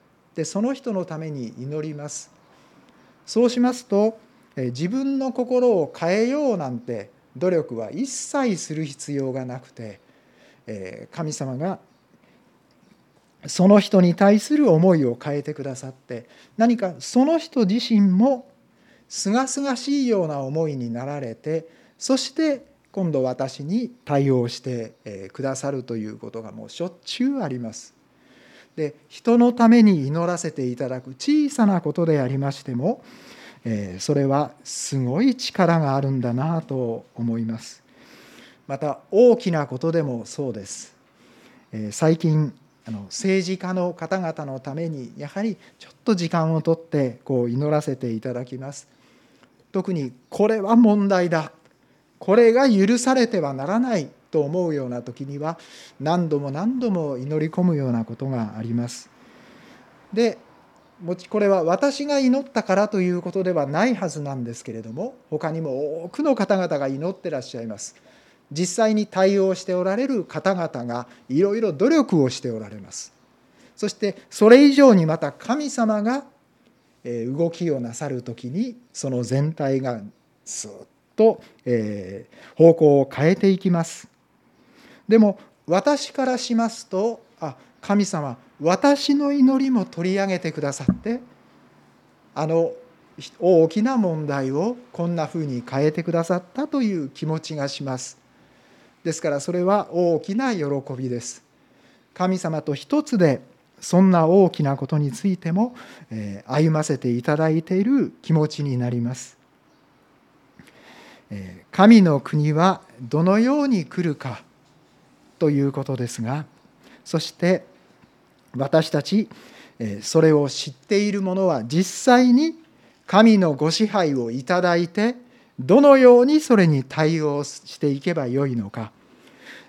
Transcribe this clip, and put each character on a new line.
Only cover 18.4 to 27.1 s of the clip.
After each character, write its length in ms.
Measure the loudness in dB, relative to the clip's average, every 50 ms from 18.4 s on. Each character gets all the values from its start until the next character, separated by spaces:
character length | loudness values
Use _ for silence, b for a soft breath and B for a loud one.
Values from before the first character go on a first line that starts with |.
| -6 _ _ _ _ _ b b b b b b b b
清 260 | -12 -8 -4 -2 0
々 420 | 0 -2 -2 -4 -6 -4 -4 -4
し 280 | -4 -4 -4 -2 -2 0
い 20 |
よ 200 | 0 0 0 -2
う 20 | -2
な 120 | -4 -6
思 280 | -6 -6 -4 -4 -4 -4
い 80 | -4
に 160 | -6 -8 -8 -8
な 120 | -8 -8
ら 140 | -8 -8 -8
れ 160 | -10 -10 -12
て、 320 | -10 -8 -6 -6 -6 -8 b b b b b b b
そ 180 | -4 -2 -2
し 160 | 0 -2 -4 -4
て 320 | -2 -2 -2 -2 -4 -8 _ _ _ _ _ -6
今 180 | -4 -4 -2
度 140 | 0 0 0
私 400 | -2 -2 -4 -6 -8 -8 -10 -8
に 260 | -6 -4 -4 -4 -6 -10 _ -6
対 260 | -2 0 0 2 2
応 160 | 2 2 0
し 140 | -2 -6 -10
て、 320 | -10 -10 -8 -8 -10 -10 -14 _ -18
え 220 | -16 -14 -14 -14 -16
ー、 40 | -12
く 100 | -10 -8
だ 140 | -8 -8
さ 160 | -6 -8 -8 -8
る 100 | -8 -8
と 140 | -8 -8
い 100 | -8 -8
う 120 | -10 -12 -14
こ 120 | -16 -16
と 100 | -14 -14
が 120 | -16 -16 -16
も 140 | -18 -18
う 40 | -16
し 100 | -12 -10 -10
ょ 40 |
っ 60 | -10 -10 _ _
ち 180 | -10